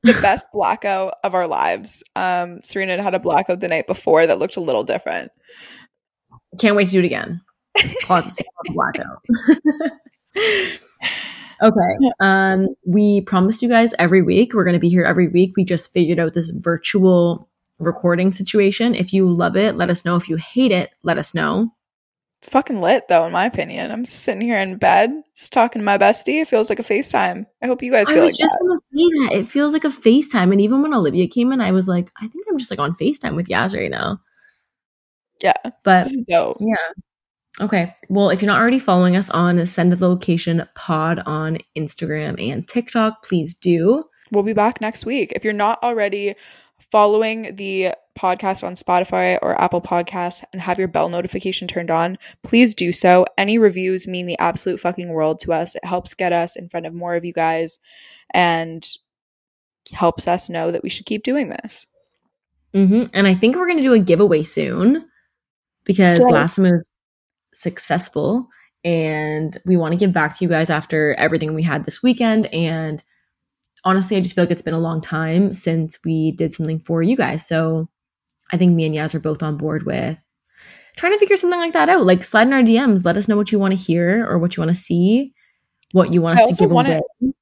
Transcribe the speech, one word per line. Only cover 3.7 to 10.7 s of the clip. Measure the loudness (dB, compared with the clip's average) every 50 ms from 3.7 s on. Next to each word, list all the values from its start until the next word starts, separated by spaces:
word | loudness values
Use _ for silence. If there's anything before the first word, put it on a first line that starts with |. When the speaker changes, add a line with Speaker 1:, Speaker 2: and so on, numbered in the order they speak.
| -2 -4 -2
Speaker 1:
before | -4 -6 -4 0 2 4 4 4
that | 4 2 0
looked | -2 -6 -4
a | -6
little | -4 -2 -2 -2
different. | -2 -2 -6 -6 -4 -6 -8 -8 -8 -12 _ _ _ _ -20 -20 -20 -20 -20 -20 -20 _ _ _ _ _ _ _ _ _ -20 -20 _ _ -6 0
Speaker 2:
Can't | 0 2 4
wait | 2 2
to | 2
do | 2 2
it | 2
again. | 2 -2 -4 -6 -8 -10 -12 _ _ _ _ _ _ _
Speaker 1:
<laughs> | -2 -2 -2 -6 -8
Speaker 2:
Closet | -2 0 0 0 0 -4
sale | -10 -10 -12 -12 _ -14 -12 -8 -4
blackout. | -2 -2 -2 -2 -8 -10 -12 -14 -16 _ -2 -2 0 4 2 2 4 _ -2 -2 -2 -6 -8 -8 _ _ _ _ _ _ _ _
<laughs> | -2 0 0 0 -2 -4 -6